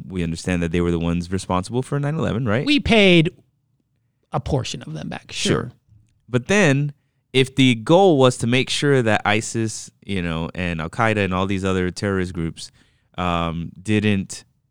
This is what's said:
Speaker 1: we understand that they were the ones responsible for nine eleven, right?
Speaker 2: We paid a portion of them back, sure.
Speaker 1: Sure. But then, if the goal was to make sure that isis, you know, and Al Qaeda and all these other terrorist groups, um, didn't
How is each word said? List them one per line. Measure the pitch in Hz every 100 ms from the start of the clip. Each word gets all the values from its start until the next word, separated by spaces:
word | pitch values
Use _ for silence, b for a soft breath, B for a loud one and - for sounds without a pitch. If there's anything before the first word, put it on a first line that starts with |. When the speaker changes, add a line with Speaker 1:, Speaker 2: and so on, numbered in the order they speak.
| 65
Speaker 1:
we | 92
understand | 82 82 - 90
that | 85
they | 87
were | 87
the | 85
ones | 85 85 87
responsible | 95 - 92 95 120
for | 131 143
nine | 143 160
eleven, | 98 101 127
right? | 113 277
Speaker 2:
We | 285
paid | - 220 196 175 160 - _ _ _ _ _ _ _ _ _
a | 147
portion | - 139 113 135
of | 143
them | 156 -
back, | - -
sure. | - -
Speaker 1:
Sure. | 73 - - _ _ _ _ _
But | 123 120
then, | 202 165 135 147 - _ _ _
if | 131 131 -
the | 131 117
goal | 107 170 196 143
was | 127 -
to | 117
make | 127 -
sure | - 147 135
that | 110 104 -
isis, | 107 117 117 110 - - _ -
you | 95
know, | 87 80 82
and | - 87 82
Al | 80
Qaeda | - 113 107
and | 98
all | 92 95
these | 98 95
other | 95 90
terrorist | - 104 95 90
groups, | 87 82 - - _ _ _ _ -
um, | 90 85 85 82 82 -
didn't | 92 107 104 101 90 - - _ _